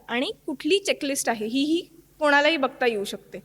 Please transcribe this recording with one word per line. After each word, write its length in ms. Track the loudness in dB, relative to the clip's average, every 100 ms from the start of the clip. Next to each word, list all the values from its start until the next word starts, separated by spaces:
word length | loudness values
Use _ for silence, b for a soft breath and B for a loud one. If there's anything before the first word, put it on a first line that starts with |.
| -6
आणि 240 | -4 -4 -6 -10
कुठली 340 | -6 0 2
चेकलिस्ट 500 | 2 -2 -2 -2 -2
आहे 160 | -4 -2
ही, 140 | -2
ही 220 | 0 0 -4 -16 -20 -2
कोणालाही 380 | 2 4 4 2
बघता 280 | 0 0 0
येऊ 180 | 0
शकते. 360 | -4 -8 -12 -18